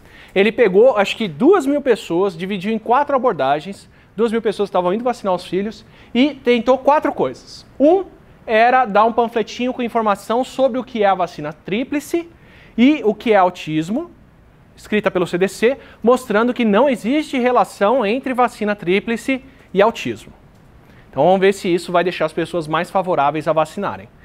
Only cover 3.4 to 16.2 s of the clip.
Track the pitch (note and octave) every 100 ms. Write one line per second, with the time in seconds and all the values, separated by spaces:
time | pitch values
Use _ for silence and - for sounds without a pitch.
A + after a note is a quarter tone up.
3.4 | C3+ D3 E3 G3 - _ _ - A3+ A3+
4.4 | A3 F#3+ G3+ F#3 F3+ G3+ B3 A#3 G3+ F3+
5.4 | - F3+ G3+ G#3 - - - A#3 C#4 -
6.4 | - A#3+ A#3 C4 C4 D4+ D4+ - C3+ B2
7.4 | - - - - C#4 F#4+ F4+ - - -
8.4 | - A3 A#3+ B3+ B3 G3 A3 A3+ A3+ A#3
9.4 | A3 - B3 B3 A#3+ A#3 G#3+ G3 - A3+
10.4 | C4 - C4 B3 - A#3 G3+ F#3 E3+ -
11.4 | D3 E3+ - G3+ C4+ C#4+ - E4+ E4+ -
12.4 | - - - - B3 D4+ G#3 G#3+ B3 G#3
13.4 | F3+ F3+ - D#3 D#3+ A3+ F4 - _ _
14.4 | _ _ _ - - G#3+ G3+ F3+ E3+ F3
15.4 | F#3+ - A3 C4+ - - A3 B3